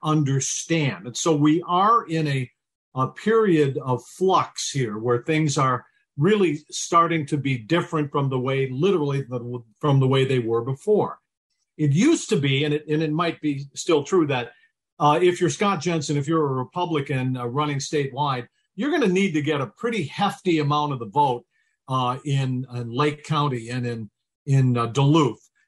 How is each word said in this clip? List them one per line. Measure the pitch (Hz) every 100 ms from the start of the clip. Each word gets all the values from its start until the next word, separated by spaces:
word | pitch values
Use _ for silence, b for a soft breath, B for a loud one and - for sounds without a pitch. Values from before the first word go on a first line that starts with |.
understand. | 160 156 143 135 - - - 165 139 92 113
And | -
so | 170
we | 147 151 165 175
are | 180 202 233 -
in | 165 151
a, | 135 123 _ _ _ _
a | 131 131
period | - 208 226 214 156 139 135
of | 135 123
flux | - - 185 170 123 - -
here | 143 117 107
where | 117 120
things | 139 156 156 147
are | 131 123 b b b -
really | 165 208 175 147 -
starting | - - 170 165 165 143
to | 151
be | 135 127
different | 107 170 170 160 147
from | 147 139
the | 131
way, | 123 135 131
literally | 131 185 180 143 139
the, | 117 123 120 123 - _
from | 151 135
the | 131
way | 135 131
they | 131
were | 113 113
before. | 120 135 - 208 127 - _ _ _ _ _ -
It | 151
used | 139 277 330 -
to | 214
be, | 139 135 151
and |
it, | 147 151
and | 151
it | 160
might | 151 170 -
be | 151 139 139
still | - - 156
true, | 139 185 151
that, | 123 120 b b _ _ -
uh, | 147 156
if | 180 175
you're | 180
Scott | 139 208 185
Jensen, | 170 165 139 143
if | 139
you're | 160 147
a |
Republican, | 131 127 175 170 156 143 135 127 127
uh, | 120
running | 131 147 139
statewide, | - 151 143 135 147 127 117 _ _ -
you're | 269
gonna | 330 220
need | 180 196
to | 151
get | 143 147
a | 123
pretty | - 233 226
hefty | 139 - 185 - 185 160
amount | 143 147 147
of | 131
the | 110
vote, | 143 143 120 - _ _ _ -
uh, | 131 123 131 151
in, | 139 131 127 131 123
in | 117
Lake | 120 151 147
County | - 156 147 123 113
and | 127 120
in, | 117 107 _ _ _ -
in, | 135 127 120
uh, | 117
Duluth. | 117 139 160 131 - _ _